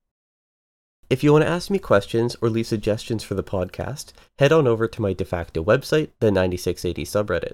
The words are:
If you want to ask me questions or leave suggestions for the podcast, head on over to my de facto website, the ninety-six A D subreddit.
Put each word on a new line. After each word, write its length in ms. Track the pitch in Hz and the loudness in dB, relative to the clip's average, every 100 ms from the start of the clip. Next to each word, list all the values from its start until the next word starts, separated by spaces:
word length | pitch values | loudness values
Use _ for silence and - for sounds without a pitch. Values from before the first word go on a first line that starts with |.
| _ _ _ _ _ _ _ _ _ _ - | _ _ _ _ _ _ _ _ _ _ -4
If 140 | 135 | 2
you 80 | 147 | 6
want 100 | 151 | 6
to 60 | 156 | 4
ask 200 | 175 - | 0 -2
me 80 | 196 | -4
questions 580 | - 101 - 113 120 - | 2 2 2 -2 -2 0
or 80 | 117 | -2
leave 160 | 113 113 | 0 -2
suggestions 580 | 110 104 107 - 110 | -2 -2 -2 -4 -6
for 120 | - 95 | -4 -6
the 80 | |
podcast, 680 | - 95 90 - 92 139 - - _ - | -4 -4 -4 -6 -10 -10 -14 -20 _ 0
head 120 | 139 | 4
on 140 | 160 127 | 4 4
over 220 | 113 113 | 2 -2
to 140 | - | -2
my 120 | 101 | -4
de 120 | 92 92 | -2 -4
facto 380 | 87 85 80 | -6 -6 -4
website, 460 | 82 127 - 156 151 - | 2 2 2 -2 -2 0
the 120 | 110 | 2
ninety-six 520 | 95 92 90 90 87 90 | 4 2 0 -4 -4 -4
A 80 | |
D 100 | 82 | -6
subreddit. 500 | 73 104 104 85 - | -4 -2 -2 -4 -4